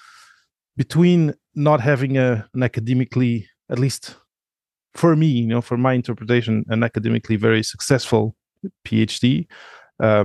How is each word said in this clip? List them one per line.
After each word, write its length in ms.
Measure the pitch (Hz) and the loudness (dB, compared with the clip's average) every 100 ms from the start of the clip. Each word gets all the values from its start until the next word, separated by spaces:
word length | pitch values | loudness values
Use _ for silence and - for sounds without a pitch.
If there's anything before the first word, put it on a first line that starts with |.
| - - - _ _ _ _ - | -20 -20 -20 _ _ _ _ -8
Between 560 | 131 151 175 175 156 - _ | -4 2 4 4 2 -2 _
not 280 | - 147 151 | -2 2 2
having 360 | 123 139 135 135 | 2 0 0 0
a, 300 | 127 117 - | 0 0 -4
an 100 | 127 | -4
academically, 840 | 123 - 110 127 127 - 127 117 - _ _ | -2 -2 -2 -2 0 0 0 -2 -6 _ _
at 80 | 120 | -2
least 380 | 135 - - - _ _ _ _ _ _ _ | -2 -4 -14 -20 _ _ _ _ _ _ _
for 220 | - 170 156 | 0 2 4
me, 80 | 160 | 2
you 220 | 123 113 | 0 0
know, 120 | 117 | -2
for 160 | 117 120 | -4 -2
my 180 | 131 | 0
interpretation, 680 | 127 123 113 110 120 113 110 110 | 0 -4 -8 0 0 0 -2 -2
an 120 | 110 | -2
academically 540 | 117 - 110 117 - 110 | -2 -2 -2 -4 -2 0
very 260 | 110 110 | 2 0
successful 720 | 110 - - 135 - 113 110 - _ _ - - - | -2 -10 -2 -2 2 0 0 -8 _ _ -16 -14 -4
P 160 | 110 | 0
H 180 | 110 - | 0 0
D, 280 | 123 139 170 - - - _ _ | 0 0 -4 -14 -20 -20 _ _
uh, 220 | 110 104 | 2 2